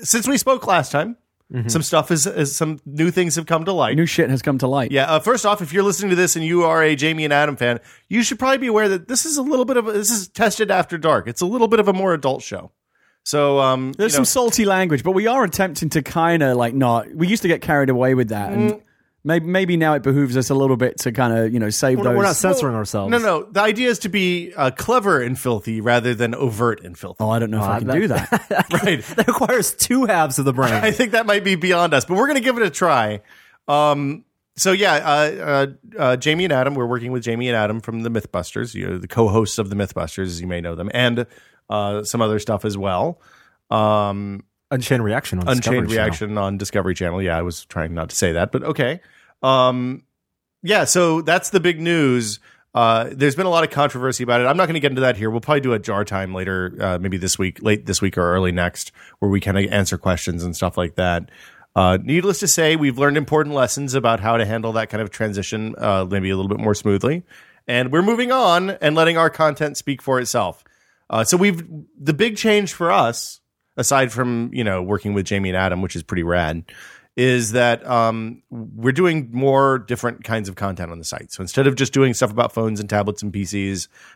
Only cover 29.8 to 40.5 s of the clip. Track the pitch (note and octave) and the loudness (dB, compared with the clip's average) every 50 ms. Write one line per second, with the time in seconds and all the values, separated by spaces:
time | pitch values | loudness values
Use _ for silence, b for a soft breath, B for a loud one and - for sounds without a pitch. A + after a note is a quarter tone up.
29.8 | - - A#3+ C4 C4 G#3 G3+ E3+ D#3 C#3+ C3 - C3+ C#3 B2+ B2+ C3 A#2+ A3 G#3 | -2 0 2 2 2 2 2 2 2 0 0 -2 0 0 2 2 2 2 2 2
30.8 | A3 G#3+ - - B3+ G#3+ G#3+ A3+ A#3 G#3 G#3 G3 F#3 G3 F#3+ D#3+ E3+ F3+ F3+ E3+ | 0 0 2 0 0 2 2 0 2 2 0 0 2 0 0 0 2 2 2 2
31.8 | F3 E3 D3 C3+ - - F3+ F#3+ C4 C#4 D4+ C4+ A3+ C4 B3 A#3+ A3+ F3 C3+ - | 2 4 2 2 2 2 0 2 2 2 2 0 2 0 0 0 0 -2 0 0
32.8 | F#3 E3+ D3 B2 A2 G#2+ G#2 G2+ b b b b b b b b - - D3 D3 | 2 4 4 4 2 0 -2 -6 b b b b b b b b -4 0 2 2
33.8 | D3 D3 C#3+ C#3+ C#3+ C#3 D3+ F#3 - _ _ _ _ _ - - - F#3+ F#3+ F#3+ | 4 2 2 0 -2 -4 -6 -8 -12 _ _ _ _ _ -6 -2 0 0 2 2
34.8 | G3+ F#3 D#3 D#3 D#3+ D#3+ C#3+ D3 D3+ D3+ - - E3 D3+ C#3+ C#3 C#3 C#3 C#3 _ | 4 2 2 2 2 2 2 2 2 0 -2 -4 -2 0 2 2 0 0 -4 _
35.8 | _ - - G#3 D3 B2+ B2+ B2+ B2+ D3+ D#3 E3+ F#3 F3+ C#3+ B2+ B2+ C#3 C#3+ C3+ | _ -12 -4 0 2 2 2 2 2 0 0 2 2 0 2 2 2 0 0 -2
36.8 | A#2+ A#2 B2 A#2+ A#2 B2 B2+ B2 A2+ A#2 A2+ A#2 B2 B2+ A#2 A2 G#2+ G#2 G#2+ A2+ | -2 -2 -2 -4 -4 -4 -6 -4 -4 -4 -4 -2 -2 0 0 2 0 0 -2 -4
37.8 | A2 - A2+ A2+ A2+ A#2 A2+ G#2+ - - - F#2 F2 - - G#2+ A#2+ A#2 G#2+ F#2+ | -6 -8 -8 -6 -4 -4 -4 -4 -6 -4 -6 -6 -6 -6 -6 -8 -8 -6 -8 -8
38.8 | F#2+ F#2 F#2 F2+ F#2 - - B2 A#2 G#2 G2 A2+ A2 G2 - - G#2+ F#2+ G2+ G2+ | -6 -6 -6 -8 -8 -4 2 2 4 4 4 2 2 0 -2 -4 -4 -4 -2 -2
39.8 | G2 - - F#2 E2+ D#2+ - - F#2+ F#2 F2 E2+ F2+ F#2 | -4 -4 -4 -6 -6 -6 -6 -6 -6 -6 -6 -8 -8 -6